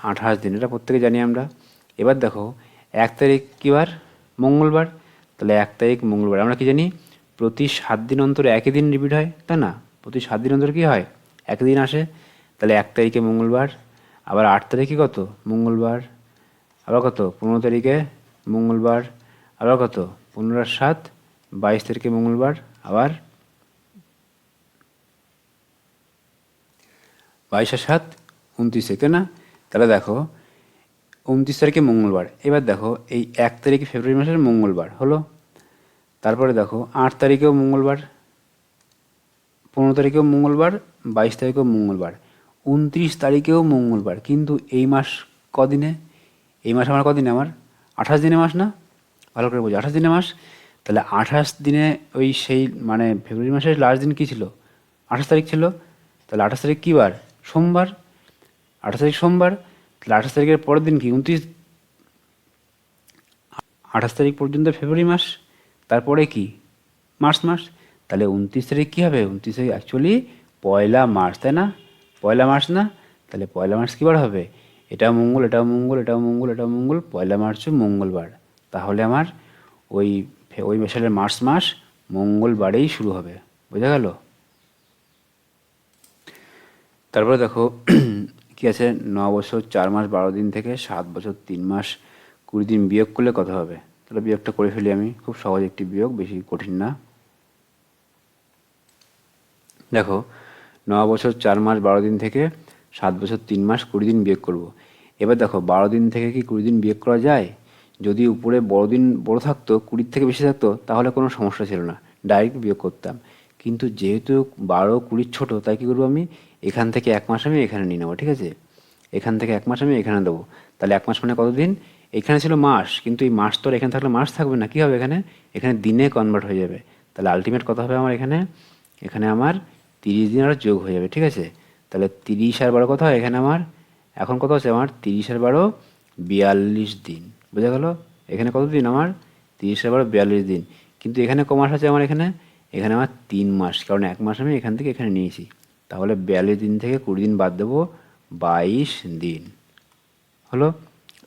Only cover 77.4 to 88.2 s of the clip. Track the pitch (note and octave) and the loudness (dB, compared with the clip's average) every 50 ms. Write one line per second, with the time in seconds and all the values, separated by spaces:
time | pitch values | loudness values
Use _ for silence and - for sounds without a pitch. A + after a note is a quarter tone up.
77.4 | G#2+ G#2+ A2 G#2 - D#3+ D#3 C#3 A2 G#2 G2+ G2 G2 F#2+ F#2 F2 E2+ E2+ - _ | 0 -2 -4 -4 -4 -2 0 2 2 2 2 0 -2 -2 -4 -6 -8 -10 -14 _
78.4 | _ _ _ _ _ _ - F#2 F2+ G2+ G2+ G#2 A2 A2 B2 C#3+ E3 F3 - - | _ _ _ _ _ _ -10 -8 -6 -4 -2 0 0 0 0 0 -2 -4 -8 -18
79.4 | _ _ _ _ _ _ _ _ _ - - G2 G2+ G2+ G2+ G2 F#2+ - - _ | _ _ _ _ _ _ _ _ _ -6 -2 -2 0 0 0 -2 -6 -8 -14 _
80.4 | _ _ - - G2+ G2+ G#2 A2 A2 G#2 - B2 A#2 A#2 G#2+ G2+ G2 G#2 - - | _ _ -12 -8 -6 -4 -2 -2 -2 -2 -2 -2 -2 0 0 0 0 -2 -2 -2
81.4 | B2 C3 D3 F3 - - - - _ _ _ _ _ - F#2 F#2+ G2+ G#2 G#2 G#2 | -2 0 0 0 0 -2 -4 -8 _ _ _ _ _ -10 -6 -4 -2 0 0 2
82.4 | A2 A#2+ A#2 G#2 G2 F#2+ G2 B2 C#3+ - - - A2+ G#2 F#2+ F#2 E2+ E2+ F2+ G2 | 2 0 0 0 0 0 0 0 0 0 -2 -4 -6 -6 -6 -6 -8 -14 -16 -20
83.4 | - _ _ _ _ _ - G2+ A#2 C3+ D3 C#3 A#2 F#2 E2 - _ _ _ _ | -20 _ _ _ _ _ -6 -2 0 0 0 0 0 -2 -6 -10 _ _ _ _
84.4 | _ _ _ _ _ _ _ _ _ _ _ _ _ _ _ _ _ _ _ _ | _ _ _ _ _ _ _ _ _ _ _ _ _ _ _ _ _ _ _ _
85.4 | _ _ _ _ _ _ _ _ _ _ _ _ _ _ _ _ _ - - - | _ _ _ _ _ _ _ _ _ _ _ _ _ _ _ _ _ -20 -20 -20
86.4 | _ _ _ - _ _ _ _ _ _ _ _ _ _ - G#2+ G#2+ A#2 C3 B2 | _ _ _ -20 _ _ _ _ _ _ _ _ _ _ 0 0 2 4 4 2
87.4 | A#2+ G#2+ - A#2 A#2 A#2+ A#2 - - - - - C3+ A#2+ G#2 G2+ | 2 0 0 0 0 0 -2 -2 2 4 4 4 4 2 -2 -6